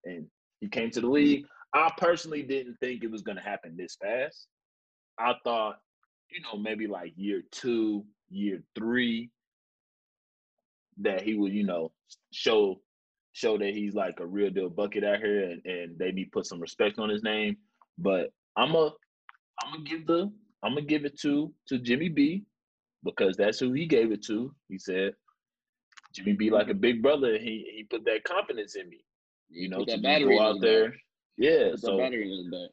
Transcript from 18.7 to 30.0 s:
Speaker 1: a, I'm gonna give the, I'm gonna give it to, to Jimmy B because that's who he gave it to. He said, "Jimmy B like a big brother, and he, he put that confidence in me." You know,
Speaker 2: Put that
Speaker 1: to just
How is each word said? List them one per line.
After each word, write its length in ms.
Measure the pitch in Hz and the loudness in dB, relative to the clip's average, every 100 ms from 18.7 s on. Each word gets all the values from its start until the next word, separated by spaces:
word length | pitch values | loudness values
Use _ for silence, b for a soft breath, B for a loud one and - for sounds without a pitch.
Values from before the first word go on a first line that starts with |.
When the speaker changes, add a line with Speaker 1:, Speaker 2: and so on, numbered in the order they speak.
| 165 | 4
Speaker 1:
a, 180 | 151 - _ _ - _ _ - | 2 -2 _ _ -20 _ _ -12
I'm 80 | - | -10
gonna 120 | 156 | -10
give 220 | 147 160 160 | -8 -6 0
the, 260 | 170 202 - _ _ | 0 0 -6 _ _
I'm 100 | 104 | -4
gonna 80 | 143 | -4
give 240 | 147 151 143 | 0 0 0
it 120 | - | -2
to, 320 | 147 143 156 _ - | 0 0 0 _ -6
to 120 | 127 | -4
Jimmy 300 | 120 127 175 | 0 0 2
B 340 | 147 143 185 - _ _ _ _ _ | 2 2 2 -8 _ _ _ _ _
because 340 | - - 98 95 | -8 2 2 4
that's 220 | 104 107 | 2 2
who 140 | 127 | 0
he 120 | 131 165 | 0 2
gave 260 | 131 113 | 4 4
it 120 | 104 - | 0 -2
to. 280 | 107 131 - _ | -4 -4 -10 _
He 100 | 95 | -12
said, 360 | - 92 98 - _ _ _ _ _ _ _ - _ | -6 -2 -2 -4 _ _ _ _ _ _ _ -20 _
"Jimmy 200 | - 98 | -6 0
B 160 | 101 107 | 2 4
like 200 | 107 104 | 4 2
a 40 | |
big 280 | 101 120 117 | 2 2 4
brother, 340 | 131 151 127 107 | 4 4 2 0
and 80 | |
he, 280 | 113 110 - 107 | -2 -8 -10 -14
he 80 | |
put 220 | 107 117 113 | -8 -4 -2
that 180 | 110 | -2
confidence 520 | - 180 107 110 101 101 | -2 -4 -4 -8 -8 -12
in 140 | 90 | -14
me." 140 | - _ _ _ _ _ | -20 _ _ _ _ _
You 200 | 82 92 | -10 -6
know, 80 | 92 | -4
Speaker 2:
Put 100 | 107 | -2
that 40 | |
Speaker 1:
to 60 | |
just 60 | 110 | 0